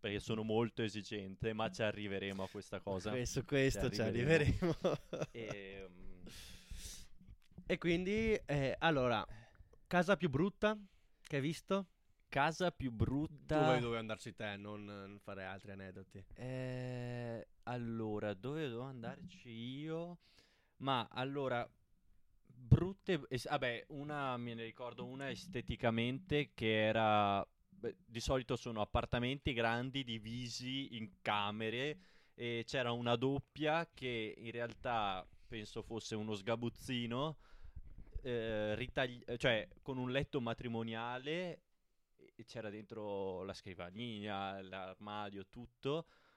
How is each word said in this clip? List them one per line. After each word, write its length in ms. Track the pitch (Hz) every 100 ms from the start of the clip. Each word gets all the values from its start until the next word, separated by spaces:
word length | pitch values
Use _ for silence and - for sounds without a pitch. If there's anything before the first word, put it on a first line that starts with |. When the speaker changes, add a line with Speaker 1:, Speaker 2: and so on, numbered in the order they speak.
Speaker 1:
perché 160 | 107 101
sono 220 | - 113
molto 400 | 110 110 117 -
esigente, 720 | 113 104 95 107 95 95 117
ma 160 | 110 110
ci 120 | 92
arriveremo 600 | 110 104 104 98 98 98
a 60 | 95
questa 280 | 104 95 98
cosa. 280 | - 95 98
Speaker 2:
Que-, 160 | 123
su 180 | 120 - 120
questo 420 | 139 135 107 127
Speaker 1:
Ci 60 |
Speaker 2:
ci 80 | -
Speaker 1:
arriveremo. 760 | 110 113 127 160 143 - 180 156
Speaker 2:
arriveremo. 160 | 185 147 - 170 131
<laughs> 0 |
Speaker 1:
Ehm. 920 | 120 110 101 98 98 95 90 92 90 90 - - - - - - - - - - - - -
Speaker 2:
E 140 | 185 180
quindi, 560 | 170 170 185 208 220 214
eh, 320 | - 147 135 101
allora, 460 | 165 139 123 113 90 - - - - - -
casa 320 | 180 170 196
più 100 | 170
brutta 480 | 131 190 - 214 214 202 - _ _
che 140 | - 143
hai 40 |
visto? 460 | 139 165 - 190 190 _ _ _ _
Speaker 1:
Casa 420 | - 143 160 175
più 200 | - 131
brutta? 720 | 113 117 135 156 147 - 156
Speaker 2:
Dove 160 | 151 127
dovevi 200 | 120 117
andarci 340 | 110 107 -
te, 220 | 101 107 101
non, 260 | 101 104
non 340 | 104 101 98 101
fare 220 | - 98 92
altri 240 | 98 101
aneddoti. 520 | 98 95 92 95 101 95
Speaker 1:
Eh, 1120 | - 123 131 127 127 127 123 123 120 120 117 - _
allora, 720 | - 123 117 113 110 104 104
dove 300 | 98 113 151 151
dovevo 140 | 117
andarci 680 | 131 131 117 135 - - 123
io? 680 | 113 120 131 151 160 170 175 _ _ _ _ _ _
Ma 300 | 131 131 113
allora, 560 | 113 131 139 135 120 120 _ _ _ _ - - _
brutte, 760 | _ 123 123 113 175 196 - 175 139
es-, 180 | 127 -
vabbè, 380 | 147 131 117 -
una 480 | 143 143 147 135 123
me 160 | 120
ne 120 | 117
ricordo, 420 | 113 110 123 117 123
una 240 | 131 139
esteticamente 1200 | 123 - 127 117 117 117 113 117 131 - 147 143
che 320 | - 110 110
era, 640 | 107 110 110 104 104 98 - _ _
beh, 280 | - 117 -
di 160 | - 117
solito 360 | 117 135 127 127
sono 240 | - 113
appartamenti 720 | 104 123 113 123 120 139 -
grandi 500 | 120 113 117 127 131
divisi 920 | 123 113 107 117 120 113 127 135 139 117
in 240 | 107 -
camere 760 | - 104 101 107 110 117 139 151 - - _
e 300 | - 120 117 117
c'era 240 | 143 120
una 220 | 120 120 120
doppia 720 | 131 139 - - 151 160 165
che 400 | - 131 120 107 -
in 140 | 117
realtà 760 | 113 117 110 131 117 101 92 - - -
penso 360 | 117 107 -
fosse 340 | 104 113 - 110
uno 180 | 107
sgabuzzino, 1040 | 107 98 117 120 - - 123 117 120 151 151 - - - - - - - -
eh, 520 | 131 120 113 110 107
ritagli-, 480 | 107 127 - 131 123 -
eh, 100 | 117
cioè 300 | 135 113 101 -
con 160 | - 131
un 120 | 127
letto 300 | 127 147 143
matrimoniale 1200 | 117 117 123 113 113 113 117 123 135 165 180 160 _ _ _ _ _ _
e, 160 | - _
e 80 |
c'era 260 | - 123 107
dentro 720 | 104 107 110 104 101 95 92
la 80 | 95
scrivania, 1080 | 95 - 87 87 95 120 107 104 98 98 98
l'armadio, 840 | 95 95 92 95 104 104 104 101 95
tutto, 580 | - 120 _ 135 151 160 - _